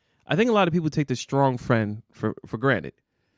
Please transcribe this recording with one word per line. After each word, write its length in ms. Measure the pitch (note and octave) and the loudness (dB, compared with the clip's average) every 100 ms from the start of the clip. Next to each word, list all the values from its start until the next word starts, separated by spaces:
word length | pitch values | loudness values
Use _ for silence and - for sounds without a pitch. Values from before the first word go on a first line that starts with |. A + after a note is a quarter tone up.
| _ _ - | _ _ -4
I 80 | D3+ | 0
think 140 | A#3+ | 2
a 40 | |
lot 140 | G#3+ F3+ | 4 2
of 60 | |
people 160 | E3 D#3+ | 2 -2
take 180 | D3 D3 | -2 -2
the 80 | B2 | -4
strong 420 | - C#3 C#3 B2 | -2 2 2 0
friend 440 | - A#2 G#2 G#2+ - | 0 0 0 -6 -14
for, 240 | - A2 - - | -6 -6 -6 -10
for 120 | A#2 | -4
granted. 360 | C3 A2 C#2+ _ _ _ _ | 0 0 -4 _ _ _ _